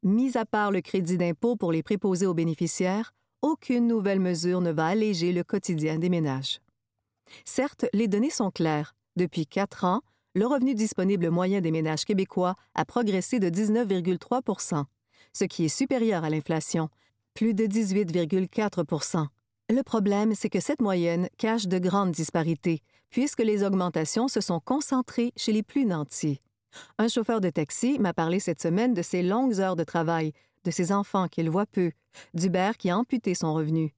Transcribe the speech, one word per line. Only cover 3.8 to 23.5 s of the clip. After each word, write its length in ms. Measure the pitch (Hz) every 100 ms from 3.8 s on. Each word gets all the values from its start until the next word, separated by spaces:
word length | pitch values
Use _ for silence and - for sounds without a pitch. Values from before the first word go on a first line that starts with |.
| 233
nouvelle 340 | 226 196 190
mesure 420 | 180 170 175 180
ne 80 | 175
va 160 | 160 160
alléger 460 | 202 214 185 175
le 120 | 175
quotidien 540 | 170 202 - 165 156 160
des 100 | 180
ménages. 520 | 175 156 135 139 - _ _ _ _ _ _ _ -
Certes, 400 | - - 269 - 233
les 160 | 202 226
données 220 | 202 262
sont 200 | - 208
claires. 440 | - 160 151 151 _ _ -
Depuis 300 | 180 - 156
quatre 380 | - 196 -
ans, 160 | 180 196 - _ _
le 120 | 185 226
revenu 280 | 277 254
disponible 540 | 233 214 - 185 202 170
moyen 320 | 170 185 196
des 100 | 170
ménages 360 | 160 156 156 -
québécois 480 | 202 190 - 180 185 _
a 120 | - 156
progressé 540 | - 226 190 185 254
de 100 | 190
dix-neuf 360 | 170 214 214 233
virgule 320 | 190 175 180
trois 220 | - 247
pour 220 | 254 196
cent, 240 | - 156 143 _ _ _ _
ce 100 | -
qui 220 | 190 - 160
est 20 |
supérieur 560 | - 269 262 226 185
à 60 | 160
l'inflation, 580 | 156 147 165 - 165 156 _ _ _ _
plus 180 | - 220
de 140 | 208 220
dix-huit 440 | 208 214 190 196
virgule 380 | 170 165 190 185
quatre 360 | - 208 -
pour 200 | 156 156
cent. 240 | - 175 151 _ _ _ _
Le 140 | 233
problème, 520 | 269 226 202 202 220
c'est 160 | 208 214
que 100 | -
cette 220 | - 302
moyenne 460 | 214 185 170 170 180 _
cache 280 | 220 226 202
de 120 | 185
grandes 340 | 180 202 190
disparités, 680 | 165 160 175 160 160 185 160 _ _ _
puisque 320 | - 285 -
les 220 | 226